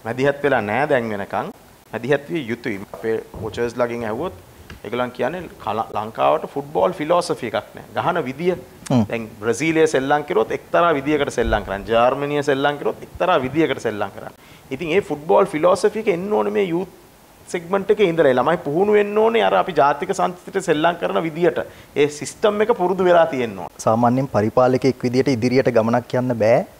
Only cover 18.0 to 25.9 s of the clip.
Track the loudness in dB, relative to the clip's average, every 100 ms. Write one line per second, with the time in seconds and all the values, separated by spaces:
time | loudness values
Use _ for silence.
18 | 4 4 4 4 2 0 -2 0 4 4
19 | 2 2 2 4 2 2 0 2 2 2
20 | -4 -2 -2 -4 -6 -6 0 2 2 0
21 | -2 -2 -2 2 2 2 -6 -12 -8 0
22 | 0 0 -12 0 0 2 0 2 0 2
23 | 4 6 4 0 -4 -6 -12 -4 0 4
24 | 4 2 0 0 2 4 4 4 2 0
25 | 0 2 2 0 2 2 4 2 2